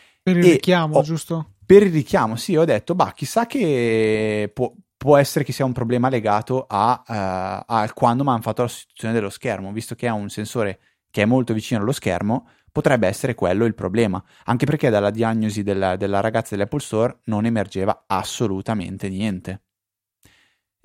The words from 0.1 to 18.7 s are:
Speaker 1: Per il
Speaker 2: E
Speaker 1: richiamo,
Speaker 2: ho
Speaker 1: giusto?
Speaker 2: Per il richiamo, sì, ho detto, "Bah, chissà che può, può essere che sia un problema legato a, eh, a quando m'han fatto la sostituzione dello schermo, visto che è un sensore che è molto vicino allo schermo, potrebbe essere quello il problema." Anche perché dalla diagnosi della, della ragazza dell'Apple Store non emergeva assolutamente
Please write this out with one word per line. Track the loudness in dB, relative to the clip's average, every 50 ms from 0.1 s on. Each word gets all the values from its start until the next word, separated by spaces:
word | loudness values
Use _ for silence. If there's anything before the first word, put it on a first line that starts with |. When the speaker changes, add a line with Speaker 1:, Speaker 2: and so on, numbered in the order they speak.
| _ _ -2
Speaker 1:
Per | 0 4 6
il | 6
Speaker 2:
E | 6
Speaker 1:
richiamo, | 6 6 4 2 2 2 2 2 2
Speaker 2:
ho | 0
Speaker 1:
giusto? | 0 0 -2 -6 -6 -6 -6 -6 -6 -8 -14 _ 4
Speaker 2:
Per | 8 8 8 8
il | 6
richiamo, | 2 0 0 0 0 0 0 0 -2 -4
sì, | -4 0 2
ho | 2 2
detto, | 2 2 0 0 -2 0
"Bah, | 0 0 -2 -2
chissà | -8 -8 -4 -2 -2 -2
che | -2 -2 -2 0 0 0 2 2 2 2 2 2 2 2 0 0 -2 -2 -2 -4 -4 -4
può, | -4 -6 -6 -6 -10 -20 _ _
può | -2 4 6 8 8
essere | 6 4 2 -2 -2
che | -2
sia | -4 -4 -2
un | -2 -2
problema | -2 -2 -2 0 0 0 2
legato | 0 0 0 2 0 0 0 -2 -4 -4 -4
a, | -2 0 0 2 2 2 0 _
eh, | -8 -6 -4 -4 -4 -4 -4 -6 -6 -8 -8 -6 -2
a | -2 0 0 -2 -2
quando | 0 2 2 2 2 0
m'han | 0 0 -2
fatto | -2 -4 -2 -2
la | -2 -4
sostituzione | -4 -10 -18 _ _ -10 -6 -4 -2
dello | -2 -2 -4
schermo, | -8 -8 -6 -6 -6 -6 -6 -8 -8
visto | -10 -10 -10 -10
che | -6 -4 -4
è |
un | -4 -4 -6 -8
sensore | -8 -10 -10 -6 -4 -4 -4 -4 -6 -10 _ _ _ _ _ _
che | 0 2 2
è |
molto | 4 4 2 2 0 -2
vicino | -4 -2 -4 -4 -2
allo | -2 -2
schermo, | -4 -2 -2 -2 -2 -2 0 -2 -2 -2 -4 _ _ _ _ _
potrebbe | -4 0 2 2 2 4 2 0
essere | 0 0 -4 -4 -2
quello | 0 0 0 0 2 0
il | 0 -2
problema." | -2 -6 -4 0 0 0 0 0 -4 -8 _ _ _ -4
Anche | -2 -2 0 0
perché | 0 -2 0 2 2
dalla | 2 2 2 0
diagnosi | 0 0 -2 0 0 -2 -2 -2 -2 -4
della, | -2 -2 -2 0 0 -2 -2 -2
della | -4 -2 -2 0
ragazza | 0 0 0 -2 -4 -4 -4
dell'Apple | -4 -4 -4 -4 -6
Store | -6 -4 -2 0 0 0 -2 _ -8
non | -4 -4 -2 0
emergeva | 0 0 -2 -2 -4 -4 -4 -2 -2 -4 -4 _ -4
assolutamente | -4 -4 -4 -4 -6 -4 -4 -4 -4 -4 -4 -6